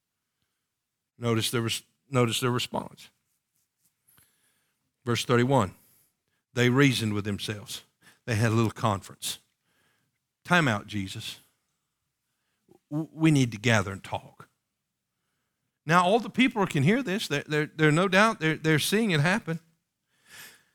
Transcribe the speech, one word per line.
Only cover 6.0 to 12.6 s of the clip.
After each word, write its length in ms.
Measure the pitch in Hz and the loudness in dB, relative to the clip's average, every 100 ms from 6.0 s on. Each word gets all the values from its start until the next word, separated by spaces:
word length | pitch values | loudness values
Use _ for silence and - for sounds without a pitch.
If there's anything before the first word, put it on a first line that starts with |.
| _ _ _ _ _ | _ _ _ _ _
they 160 | 120 123 | 0 2
reasoned 420 | 127 143 107 110 | 4 4 2 -2
with 140 | 104 104 | -4 -4
themselves. 560 | 98 - 107 - - - _ _ _ | -6 -8 -12 -12 -16 -18 _ _ _
They 120 | - 107 | -6 0
had 140 | 117 | 0
a 40 | |
little 160 | 113 110 | 2 0
conference. 680 | - 113 98 - 71 - - _ _ _ _ _ _ _ _ _ _ | -2 -4 -4 -8 -14 -12 -12 _ _ _ _ _ _ _ _ _ _
"Time 220 | - 175 143 | -2 0 2
out, 200 | 104 - | -2 -6
Jesus. 540 | 101 95 117 - - _ _ _ _ _ _ _ _ _ _ _ _ | -8 -8 -10 -14 -16 _ _ _ _ _ _ _ _ _ _ _ _